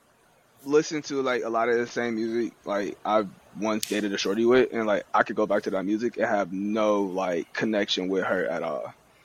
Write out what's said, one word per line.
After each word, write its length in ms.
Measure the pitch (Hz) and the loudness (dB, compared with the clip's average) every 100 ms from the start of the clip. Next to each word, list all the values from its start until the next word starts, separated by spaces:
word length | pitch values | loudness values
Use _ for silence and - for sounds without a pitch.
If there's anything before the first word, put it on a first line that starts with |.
| _ _ _ _ _ _ | _ _ _ _ _ _
listened 400 | 139 151 156 156 | 4 4 4 -6
to, 180 | - 139 | -4 -2
like, 220 | 131 123 | 0 0
a 40 | 113 | 0
lot 200 | 113 117 | 2 4
of 80 | 120 | 2
the 100 | 120 | 2
same 300 | - 120 113 | -2 -2 0
music, 360 | 113 117 113 - | 0 0 -2 -6
like, 320 | - 101 98 - | -4 -2 -2 -6
I 200 | 98 107 98 - - - | 2 2 2 -8 -18 -4
once 260 | 107 107 - | -2 -2 -2
dated 260 | 104 101 | -2 0
a 60 | 98 | -2
shorty 260 | 95 107 | -2 2
with, 280 | 117 127 117 | 6 6 4
and, 120 | 113 110 | 0 0
like, 180 | 101 - | -2 0
I 80 | 107 | 0
could 140 | - 110 | 0 0
go 100 | 107 | 0
back 160 | 104 | 0
to 60 | 113 | 0
that 140 | 95 | -4
music 320 | 92 107 120 - | -2 -2 -2 -2
and 100 | 113 | -2
have 260 | 104 90 | 0 -2
no, 500 | 92 101 110 107 104 | -4 -4 0 2 2
like, 500 | 98 92 92 85 - | 0 -2 -2 -2 -4
connection 560 | - 113 107 104 - 92 | -4 -2 -2 -2 -2 -2
with 160 | 95 | -2
her 220 | 92 95 82 | 0 -2 -2
at 160 | 82 | -4
all. 300 | 80 69 53 - _ _ | -4 -6 -10 -16 _ _